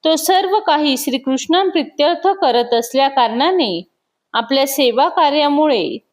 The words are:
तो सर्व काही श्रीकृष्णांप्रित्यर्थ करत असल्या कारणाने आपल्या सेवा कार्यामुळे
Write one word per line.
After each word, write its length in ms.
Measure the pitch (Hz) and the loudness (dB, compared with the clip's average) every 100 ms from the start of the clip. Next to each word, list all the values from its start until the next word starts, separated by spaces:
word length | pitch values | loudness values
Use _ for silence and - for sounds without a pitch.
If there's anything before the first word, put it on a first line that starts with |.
| 320 | 0
तो 100 | 320 | 0
सर्व 440 | 320 370 392 415 | 2 0 2 -2
काही 380 | 415 302 302 254 | 0 0 0 -2
श्रीकृष्णांप्रित्यर्थ 1300 | 277 247 262 262 - 339 392 359 254 - 294 349 381 | -2 -4 -2 -4 0 0 0 -2 -4 0 0 2 -2
करत 460 | 392 311 240 240 | 0 0 0 0
असल्या 340 | 233 233 262 269 | -2 0 0 0
कारणाने 800 | 277 233 233 302 370 240 170 - _ _ _ _ | 2 0 0 0 0 0 -4 -10 _ _ _ _
आपल्या 340 | 220 226 269 277 | -6 -2 -2 0
सेवा 420 | 277 262 226 294 | 0 0 2 0
कार्यामुळे 880 | 349 302 294 285 285 311 240 151 226 _ | 2 2 2 0 2 2 0 -2 -8 _